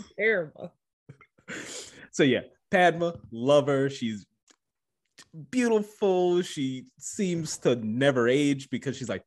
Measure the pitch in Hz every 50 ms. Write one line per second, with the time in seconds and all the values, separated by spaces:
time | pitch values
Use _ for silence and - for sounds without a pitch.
0 | - - _ - 208 226 220 185 160 147 - - - 170 - _ _ _ _ _
1 | _ - - _ - _ _ _ _ - - - - - - - - - - -
2 | - - - - 160 135 123 95 - - _ _ _ _ - 185 180 170 156 165
3 | 170 170 170 - - - 120 113 120 139 147 147 135 143 139 135 139 139 139 -
4 | 120 113 110 101 90 - _ _ _ _ _ _ _ _ _ _ _ _ _ _
5 | _ _ _ - - _ - 160 139 - - 254 240 233 220 214 208 208 - -
6 | 220 196 185 180 180 180 175 175 175 - - 151 135 131 131 127 131 - _ _
7 | - - - - 202 180 175 165 156 156 - - - 165 123 135 110 110 110 123
8 | 135 143 131 127 117 120 127 147 147 143 139 135 135 - 131 120 - 139 120 -
9 | 127 113 117 113 -